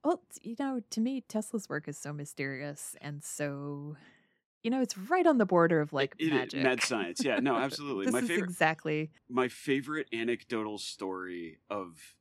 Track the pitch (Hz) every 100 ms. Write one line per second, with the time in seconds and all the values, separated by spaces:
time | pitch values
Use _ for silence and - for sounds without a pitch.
0 | 285 349 _ - - 226 277 254 214 -
1 | 226 269 - 214 214 226 - 151 151 143
2 | 143 147 143 - 135 131 147 147 - -
3 | 143 147 - - 147 139 143 143 147 151
4 | - _ _ _ _ _ 226 262 254 -
5 | 196 359 339 269 196 180 170 165 151 143
6 | 139 - 160 143 131 139 131 123 - 117
7 | 87 87 139 107 131 117 135 - 143 110
8 | 254 240 247 175 180 175 156 160 156 151
9 | 156 _ _ 127 127 - - 135 135 156
10 | 147 113 117 117 - 117 107 104 - -
11 | 95 92 92 87 82 80 _ 101 90 82
12 | - _